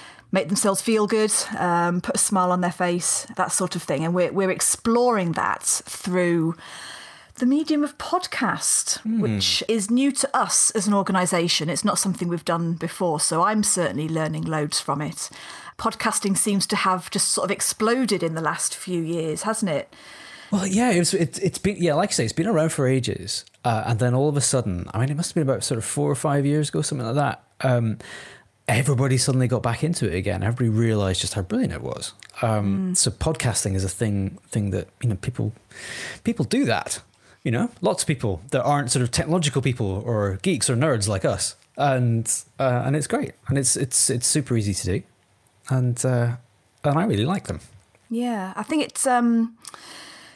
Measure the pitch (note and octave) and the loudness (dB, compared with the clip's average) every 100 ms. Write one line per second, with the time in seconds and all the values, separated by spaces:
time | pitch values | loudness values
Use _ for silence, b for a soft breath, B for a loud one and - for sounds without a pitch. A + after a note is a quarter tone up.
0 | B B B F#3+ D3+ G3 G#3 G3 - A3 | B B B -2 0 0 2 2 2 2
1 | G#3 A3 G#3+ - - G#3+ F3+ E3+ F3 F3+ | 4 2 2 0 -2 -2 0 2 2 0
2 | - - - F#3+ F3+ F3+ F3+ - F3+ F3 | -2 0 2 2 2 2 0 0 0 0
3 | - - - - - - F3+ F3 - C#3+ | 0 -4 -4 -4 -2 0 -2 -4 -2 -2
4 | D#3+ F3+ E3+ F#3+ F#3+ - - - A#3+ A#3 | 0 2 2 2 0 0 0 0 2 4
5 | B3 A3 F3 D#3+ - - - - - - | 4 2 0 0 -2 -2 -2 -4 -4 -10
6 | - F3+ F3 E3+ D#3+ E3+ B B B B | -2 2 2 2 0 -4 B B B B
7 | B B B - B3+ C#4+ D#4 D4 D4 - | B B B -2 2 2 2 0 0 -4
8 | - F4+ F4+ - G#3+ E3+ - - - - | -2 -2 -2 -2 -2 0 0 0 0 -4
9 | A3 A3+ C#3 G#2 - - - A3+ G3+ A#3+ | -2 0 0 0 0 0 0 0 2 2
10 | C#4 C4+ - - G3 - - A3 G3 G3+ | 2 2 0 0 2 2 2 2 2 2
11 | F#3+ F#3+ F3+ F3+ F3 - D#3 D#3 G#3 F3+ | 2 2 2 2 2 0 0 -2 0 0
12 | G3 F3 F3 E3+ - E3+ E3+ E3 E3 - | 0 -2 -2 -2 -2 -2 0 -2 -4 -2
13 | F3+ D3 - E3 F#3+ A3 G#3 - D#3+ G#2 | -2 0 0 2 2 2 2 2 0 0
14 | D#3+ D#3+ D#3 D#3 E3 D#3 D3+ - - D3 | -2 -2 -2 -4 -2 -2 -2 -2 -2 -4
15 | D#3 E3 - B B B B B A3+ - | -4 -6 -10 B B B B B -4 -2
16 | A3+ - G3+ G3 A3 G3 - G#3 F#3+ F#3 | -2 0 0 0 2 0 0 0 2 0
17 | - G3 - - F3 - - - G#3+ B3 | 0 -2 0 0 -2 -2 -2 0 2 2
18 | B3 F#3+ E3 D#3+ D#3 D#3+ - - - F3+ | 2 0 0 -2 -2 -2 -4 -6 -4 -4
19 | D#3+ E3+ D#3+ D#3+ G#3+ A3 G3 D3 - B | -2 -2 -2 -2 -2 -2 0 -2 -4 B
20 | B B B B B G3+ F#3 F#3+ B3 F3+ | B B B B B -2 2 2 4 4
21 | E3+ F#3 E3 - F3+ - G3 G#3 E3+ D3 | 4 2 0 0 -2 0 -2 0 2 2
22 | G3+ - A2+ - F#3 F3 D#3+ - B2+ C3 | 2 0 0 0 0 2 2 2 2 2
23 | A#2+ - - - - _ B2 A2 A2+ A2+ | 0 -4 -6 -8 -10 _ -2 0 0 2
24 | B2 B2 D3 C#3+ - C3 G#2+ F2 F2 G#2+ | 2 4 2 2 2 0 0 -4 -4 -2
25 | C3 D3 E3+ F3 C#3 A2 - A#2+ - - | 0 -2 -2 0 0 0 0 -2 -2 -2
26 | C#3+ C#3+ - C#3+ C#3 D3+ D3 D#3+ D3+ C#3 | 0 0 0 2 2 2 0 -2 -2 -4
27 | A2+ C3+ C#3 - _ - C3 B2 A2+ G2+ | -2 0 0 -2 _ -2 2 2 2 -2
28 | B B B B B _ - A2 C3+ B2 | B B B B B _ 0 2 4 2
29 | C3+ B2+ C3+ C3 B2+ B2 A#2 A2+ D#3 E3+ | 4 2 4 2 2 2 0 0 0 0
30 | A2+ F#2 G2 F#2 G2 A#2+ A#2+ G#2+ A2+ G#2+ | 0 0 0 0 0 2 2 4 4 4
31 | F#2+ F#2 - - F#2 A#3+ B3 F2 C2 - | 2 0 -2 -4 -2 0 -2 -4 -8 -8
32 | - - - - A#2 G#2+ G2 G2 F#3 F3+ | -10 -14 -16 -2 0 2 0 0 0 0
33 | - - D#3+ D#3 B2 G#2 G#2 F#2+ F#2+ - | 0 0 -2 0 0 0 -2 -2 -2 -2
34 | A2 G2+ F#2+ F#3 - A#2 G2+ F#2+ E2+ - | -2 0 -2 -6 -6 -4 -2 -4 -6 -6
35 | A#2 G2 - B2 G#2+ - _ B B B | -4 -2 -6 -4 -4 -6 _ B B B
36 | B B - A#3 A#2+ B3 D3+ G#2+ - - | B B -4 -2 0 2 2 0 -2 -8
37 | - _ b b - A#2 A#3+ - F3 F3+ | -12 _ b b -2 0 -2 0 -2 0
38 | - C#3 A2 F2 A2 C3+ A#2+ C#3+ C#3 B2+ | -2 -2 -2 -4 -2 0 2 2 2 0
39 | B2 - D3+ F3+ D3+ C#3 C3 B2 G#2 F#2+ | 0 0 0 2 2 0 0 0 -2 -2
40 | A#2 A2 G2+ F#2+ G3 C#3+ - A#2 D#3 A#2 | -2 0 0 0 0 0 0 2 2 2
41 | G2+ G2 D3 G2 - - _ - C#3+ C3 | 0 0 0 0 -4 -8 _ 0 2 2
42 | B2 A2+ A#2 - - - C3+ B2 B2 D3+ | 2 2 0 -4 -6 -2 0 2 0 -2
43 | C#3 C4 C4+ - - C#3 C3 - C3+ - | 0 -2 -4 -8 -2 0 2 0 0 0
44 | - B2 - D#3 C3 A#2+ G2+ F#2+ - G#2+ | 2 0 0 0 0 0 0 -2 -2 -2
45 | - _ _ _ _ _ - C3 B2 A#2+ | -4 _ _ _ _ _ -4 0 0 0
46 | C3 B2 A#2+ A#2+ - _ _ _ D3 C#3+ | 0 2 0 -2 -12 _ _ _ 0 0
47 | G3+ G#2 B2+ F#3+ - F#2 - - _ _ | 2 0 0 -2 -4 -10 -10 -20 _ _
48 | - A#3 B3 A3 F#3 G3 G#3 D#4 - - | -8 -4 -2 -4 -6 -8 -2 -2 -2 -2
49 | C4+ B3+ A#3 A#3 A3+ - B B B B | 2 4 4 4 2 -4 B B B B
50 | B B B | B B B